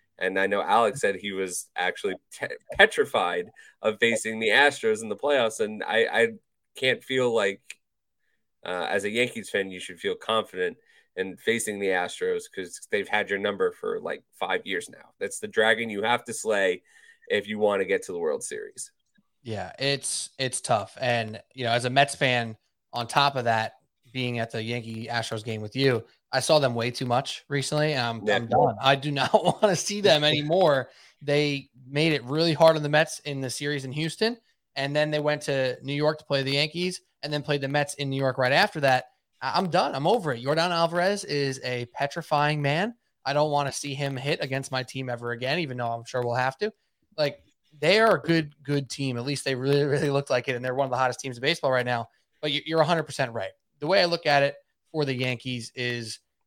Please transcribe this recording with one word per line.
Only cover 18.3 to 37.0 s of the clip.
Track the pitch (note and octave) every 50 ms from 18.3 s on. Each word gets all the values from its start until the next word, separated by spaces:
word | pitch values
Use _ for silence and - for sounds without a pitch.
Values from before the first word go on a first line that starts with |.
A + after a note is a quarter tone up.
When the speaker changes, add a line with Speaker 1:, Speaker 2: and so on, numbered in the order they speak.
| C#2+ C2+ -
Speaker 1:
Series. | - - A1+ G1+ - - - - - _ _ _ _ _ _ _ _ _ _ -
Speaker 2:
Yeah, | A#2+ A2 G2+ F2+ F#2 - -
it's, | C3 C#3 C#3 C3+ C#3 - - - - - _ -
it's | C3+ B2+ - -
tough. | - - A#2+ G#2+ G2+ - - -
And, | C3 B2 A#2+ A#2 A2+ A2 G#2+ G#2+ - _ -
you | C3 B2+
know, | A#2 A#2
as | A#2+ A#2+
a | B2+
Mets | B2+ C#3 C#3+ C#3+ -
fan, | - D3 C3 B2 A#2+ A#2 A2+ A2 - _ _ _ _ _ _ -
on | A#2+ A#2+
top | A#2 - C#3+ C#3+ C#3+ C3+
of | C3 A#2
that, | A#2 A2+ A2 A2 G#2+ - _ _ _ _ _ _ B2 A#2
being | C3 B2+ B2 A#2+ A#2+
at | A2+ A#2 -
the | A2+ A2
Yankee | A2+ A#2+ B2 A2 A2+ A2+ A2 A2+ A2+
Astros | A#2 A#2 A2+ - A2+ A2 G#2+
game | A#2+ A2 G#2+
with | G#2+ G#2 -
you, | C3 C3+ C3+ B2 A2+ - _ _ _ _ - -
I | C3
saw | - - D#3+ D3+
them | C#3 B2+ A#2
way | A#2 A2+ B2
too | A#2+ - C3+
much | B2 A#2+ B2 B2+ - - - - -
recently. | C#3+ C#3+ C3+ - D3+ D3+ D3+ D#3 D3+
And | C3 A#2+
I'm, | A#2 A2+ A2+ G#2
Speaker 1:
Yeah. | G#2 G2+
Speaker 2:
I'm | A#2 A#2
done. | A2+ A#2+ B2+ C#3 C3+ A2 G#2
I | C3 C3+ C#3
do | C3+ C3 D3+ C#3+
not | C#3 C3 - -
<laughs> | G#3 D#3+ F3 - - -
wanna | G#3 F3+
see | D3+ - - G3+ G#3
them | G3 G3+ D#3+ D3+ D3+
anymore. | D3+ D3+ D3+ D3 D3+ D#3+ F#3+ F#3 D#3+ C#3+ C3+ B2 - - _ - - _ -
They | D3 C#3+ C#3+ D3 D3+ D3 C#3+ C#3 C3+ _ _ C3 C3
made | B2 C#3 D3 D#3 E3 D#3
it | C3+ A#2+
really | A#2+ C#3 D#3 E3 E3+ D#3
hard | - E3 D#3+ D#3+
on | D#3 D3
the | C#3+
Mets | D3 D3+ D#3+ D#3 - -
in | - D3 C#3+ C#3
the | C3+ B2+
series | - - D3 C#3+ D3 C#3 C3
in | C3 B2
Houston, | D3 D#3+ D#3+ - - G#3+ A3+ B3 - _ _ _ _ _ _ -
and | C#3 C3+ C#3 D3
then | D3+ D3+ D#3
they | D3+ D3+
went | D3 D3 D3 D3 C#3+
to | - C#3 C3+ C3 B2+ B2+ - -
New | C3+ C#3+
York | C#3+ D3+ D3+ D#3 D3+
to | -
play | - C#3+ C#3 C3+
the | C3+ C#3
Yankees, | C#3 D3+ D#3 D#3 E3+ F3+ F#3 F3+ -